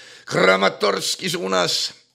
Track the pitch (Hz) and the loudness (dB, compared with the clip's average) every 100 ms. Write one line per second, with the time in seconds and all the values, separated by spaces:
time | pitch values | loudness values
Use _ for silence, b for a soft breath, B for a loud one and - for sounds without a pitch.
0 | B B - 151 185 190 190 - 202 190 | B B -6 2 4 4 2 0 -2 0
1 | - - 180 170 190 185 170 - - - | -4 -6 -6 -4 -2 0 0 -2 -6 -10
2 | _ | _